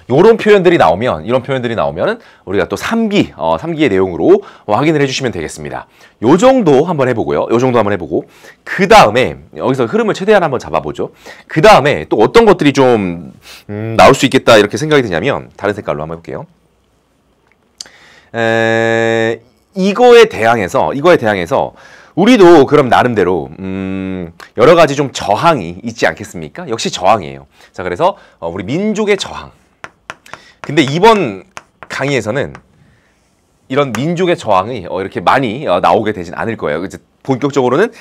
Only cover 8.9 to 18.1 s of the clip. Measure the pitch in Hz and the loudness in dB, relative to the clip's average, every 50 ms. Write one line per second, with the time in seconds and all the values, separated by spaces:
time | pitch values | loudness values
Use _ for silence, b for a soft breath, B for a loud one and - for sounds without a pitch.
8.9 | 220 208 151 110 104 127 120 87 69 67 76 - - 76 82 120 135 131 120 110 | 6 6 6 6 4 2 0 0 -2 -8 -16 -18 -12 -6 -4 -2 -2 -2 -2 -2
9.9 | - 220 233 208 160 - 190 208 214 196 170 151 131 107 - 76 78 82 - 76 | -2 -2 -2 -2 -2 -2 0 2 2 2 2 0 -4 -6 -6 -4 -4 -4 -4 -4
10.9 | 71 - 98 - B B B B B B B B - 156 147 214 202 151 131 147 | -8 -8 -10 -10 B B B B B B B B -2 2 6 6 6 6 4 2
11.9 | 117 78 78 - 165 120 104 - - 226 233 208 180 - 160 143 123 139 135 127 | 0 -2 -2 -2 0 2 2 4 4 4 4 4 4 2 2 0 2 4 4 4
12.9 | 120 110 98 90 85 85 87 65 - - B B B B B B 104 104 110 113 | 4 2 0 -2 -6 -8 -12 -16 -20 -20 B B B B B B -12 -10 -10 -6
13.9 | 113 92 92 107 139 - - 123 - 127 - - 117 107 101 104 - 107 147 156 | 0 2 4 4 4 4 2 0 0 0 2 4 4 4 4 2 0 -4 -2 0
14.9 | 151 143 123 104 85 80 101 143 117 76 64 60 _ - - 101 101 101 92 87 | 0 0 0 0 -2 -4 -2 -2 -4 -4 -6 -12 _ -8 -6 -6 -4 -4 -6 -8
15.9 | 73 73 78 80 82 82 85 - 65 78 151 - _ _ _ _ _ _ _ _ | -6 -6 -8 -10 -12 -14 -14 -14 -14 -14 -14 -16 _ _ _ _ _ _ _ _
16.9 | _ _ _ _ _ _ _ _ _ _ _ _ _ _ _ _ _ - B B | _ _ _ _ _ _ _ _ _ _ _ _ _ _ _ _ _ -20 B B
17.9 | B B B B | B B B B